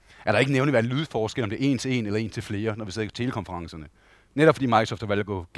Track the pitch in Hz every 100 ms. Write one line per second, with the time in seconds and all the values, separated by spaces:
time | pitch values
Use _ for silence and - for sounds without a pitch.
0 | _ - - 104 135 135 147 123 117 127
1 | 160 117 110 - 110 107 135 127 131 123
2 | 107 104 110 - - 101 110 107 107 95
3 | 107 - 123 117 92 87 82 82 73 _
4 | _ - _ 135 156 139 131 110 113 110
5 | 107 101 101 95 85